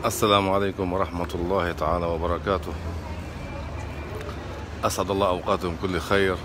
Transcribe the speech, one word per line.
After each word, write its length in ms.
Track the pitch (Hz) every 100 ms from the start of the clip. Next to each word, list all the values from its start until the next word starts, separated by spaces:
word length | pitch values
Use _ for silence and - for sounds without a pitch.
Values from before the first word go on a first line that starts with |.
| 117
السلام 440 | - 110 101 95
عليكم 440 | 98 98 95 90
ورحمة 340 | 92 87 87 87 87
الله 360 | 87 95 87
تعالى 340 | 80 78 87 85
وبركاته. 680 | 82 85 85 80 92 85 78 82 - - - - - - - - - - - - - - - - - - -
أسعد 280 | 110 - 92
الله 160 | 98 98
أوقاتكم 480 | 90 - 95 90 80
كل 180 | 95 87
خير. 360 | 80 98 95 87